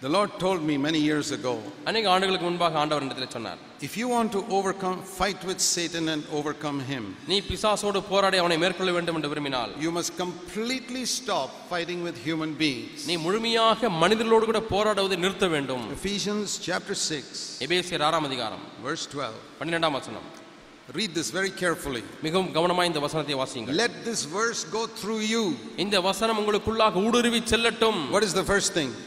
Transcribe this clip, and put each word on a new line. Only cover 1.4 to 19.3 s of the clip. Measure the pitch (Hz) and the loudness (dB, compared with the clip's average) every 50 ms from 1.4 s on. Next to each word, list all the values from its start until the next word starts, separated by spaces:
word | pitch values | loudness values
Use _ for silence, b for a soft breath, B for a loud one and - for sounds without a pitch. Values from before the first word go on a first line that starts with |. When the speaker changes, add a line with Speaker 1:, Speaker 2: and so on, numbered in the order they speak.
| - 127 123 113 107 104 - - - | -2 -2 -2 -2 -4 -10 -12 -8 -6
Speaker 2:
அநேக | - 185 220 220 196 | -4 -2 0 2 4
ஆண்டுகளுக்கு | 180 185 190 190 190 170 165 | 4 4 4 4 2 2 0
முன்பாக | 175 175 175 175 170 156 156 | 0 0 2 2 2 4 2
ஆண்டவர் | 147 151 156 147 139 | 2 2 2 0 0
என்னிடத்தில் | 135 127 127 131 123 | -2 -4 -6 -8 -8
சொன்னார், | - 123 113 101 87 80 - - - - | -6 -6 -6 -6 -8 -10 -14 -18 -14 -10
Speaker 1:
"If | - 139 - 190 | -10 -8 -6 -4
you | 226 254 | -2 0
want | 240 233 226 214 | 2 2 2 2
to | - 196 - - | 0 -2 -2 0
overcome, | 185 196 190 190 185 190 190 185 185 180 - - - - | 0 2 2 2 -2 0 -2 -4 -4 -4 -6 -10 -4 -2
fight | 185 202 190 - - | 0 0 0 -4 -4
with | 180 185 - - - - | -6 -2 0 0 0 2
Satan | 175 170 160 - 165 165 160 | 0 -2 -2 -2 -2 0 0
and | 160 151 147 - 156 | 0 -2 -4 -4 -4
overcome | 147 147 147 147 147 - 151 143 139 135 123 | -2 -2 -2 -4 -4 -4 -4 -4 -4 -4 -4
him, | 143 131 110 98 95 98 - - | -4 -6 -6 -8 -10 -12 -6 -2
Speaker 2:
நீ | 175 202 | -2 -2
பிசாசோடு | 190 - 185 170 - 214 208 202 - 208 196 196 202 202 | -2 -2 -6 0 2 2 2 2 0 0 0 -2 -2 2
போராடி | 180 196 196 190 190 185 | 2 4 4 6 4 4
அவனை | 175 170 - 156 | 4 4 4 4
மேற்கொள்ள | 170 190 180 180 190 185 | 4 2 2 0 0 0
வேண்டும் | 175 175 170 - 165 | 0 0 0 0 -2
என்று | 160 151 147 | -2 -2 -2
விரும்பினால், | 147 151 147 143 135 127 117 104 92 143 | -2 -2 -4 -2 -2 -2 -2 -2 -4 -4
Speaker 1:
you | 151 | -2
must | 165 170 175 165 - - - | -2 -2 0 -2 -4 -4 -4
completely | 185 180 170 170 - - - 202 220 240 262 262 247 - 247 262 247 - - - - | -6 -6 -6 -8 -12 -10 -6 -4 -2 -2 -2 -4 -4 -6 -8 -6 -4 -2 -4 -4 -2
stop | 208 202 165 135 127 - - - - | -2 0 0 0 -2 -6 -14 -10 -6
fighting | 180 175 170 165 175 175 175 | -4 -4 -2 -2 -4 -4 -4
with | 170 165 - - | -6 -6 -6 -4
human | 147 165 160 156 160 156 131 | -2 -2 -2 -2 -4 -2 0
beings." | 160 151 135 120 113 - - - - | 0 0 0 0 -6 -10 -12 -10 -4
Speaker 2:
நீ | 151 170 170 | -2 -2 0
முழுமையாக | 156 165 190 226 226 233 226 226 226 226 220 214 254 226 | 2 2 0 2 2 2 2 4 6 6 4 4 2 0
மனிதர்களோடு | 180 160 160 180 214 220 233 226 226 226 214 | 4 4 6 6 6 4 4 6 6 6 6
கூட | 214 220 214 | 4 2 0
போராடுவதை | 208 - 180 196 214 214 214 196 196 190 190 175 | 0 2 0 2 4 4 4 2 2 2 2 2
நிறுத்த | 170 190 196 190 208 185 | 2 0 2 2 2 2
வேண்டும். | 165 147 139 127 135 127 117 104 92 | 2 2 0 0 -2 -2 -2 -6 -6
Speaker 1:
Ephesians | - - 190 202 196 156 190 208 208 208 190 - - - | -6 -4 -4 -2 -2 -2 -2 -2 -2 -2 -2 -4 -6 -4
chapter | - 175 190 190 - 202 - - - | -2 -2 -2 -2 -4 -4 -2 -2 -2
six, | 156 143 117 - - - - - - - | -2 -4 -6 -8 -10 -10 -10 -10 -6 -6
Speaker 2:
எபேசியர் | 131 139 175 180 175 180 175 156 147 | -2 0 2 0 0 0 -2 2 2
ஆறாம் | 151 160 165 156 | 2 4 2 0
அதிகாரம், | 143 135 123 117 110 98 87 - - - - 107 | 0 -2 -2 -4 -4 -6 -8 -10 -12 -14 -10 -6
Speaker 1:
verse | 127 156 160 - - - | -6 -6 -6 -6 -8 -6
twelve. | 143 139 117 | -6 -6 -6